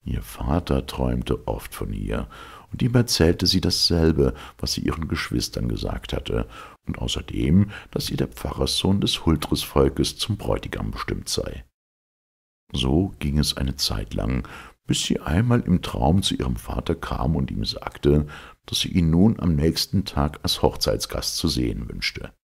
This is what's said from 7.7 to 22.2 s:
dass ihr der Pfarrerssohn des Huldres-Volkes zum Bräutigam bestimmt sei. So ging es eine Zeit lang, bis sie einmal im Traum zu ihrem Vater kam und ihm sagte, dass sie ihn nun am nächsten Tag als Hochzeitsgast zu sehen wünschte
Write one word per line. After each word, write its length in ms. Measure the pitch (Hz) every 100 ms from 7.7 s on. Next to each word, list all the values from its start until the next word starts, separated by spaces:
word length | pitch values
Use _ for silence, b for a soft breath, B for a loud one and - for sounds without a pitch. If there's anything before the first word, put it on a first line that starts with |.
| B B
dass 180 | - -
ihr 60 | -
der 140 | 65
Pfarrerssohn 720 | - - - 65 - 95 98
des 240 | - - -
Huldres-Volkes 920 | 78 - 78 - 73 69 - 69 -
zum 200 | - 104
Bräutigam 520 | 57 50 - - 52
bestimmt 380 | - - 50 50
sei. 380 | - - - - _ _ _ _ _ _ _ _ _ _
So 420 | 71 65 76 95 -
ging 180 | 73 73
es 200 | 69 -
eine 180 | 67 64
Zeit 380 | - 52 52
lang, 340 | 50 52 64 B B B B -
bis 160 | -
sie 160 | - -
einmal 400 | - 80 120 120
im 220 | - 87
Traum 420 | - - 64 95
zu 100 | -
ihrem 220 | - 65 58
Vater 400 | - - - 82
kam 400 | - - 65 80
und 160 | 69
ihm 140 | 98 -
sagte, 600 | - - - 71 73 73 B B B -
dass 140 | -
sie 100 | -
ihn 200 | 92 82
nun 280 | 82 104 -
am 200 | 87 76
nächsten 480 | 80 82 - 98 -
Tag 340 | - 71 -
als 180 | - -
Hochzeitsgast 760 | - - - 55 - - - -
zu 140 | 82
sehen 400 | 67 60 50 55
wünschte 440 | 50 - -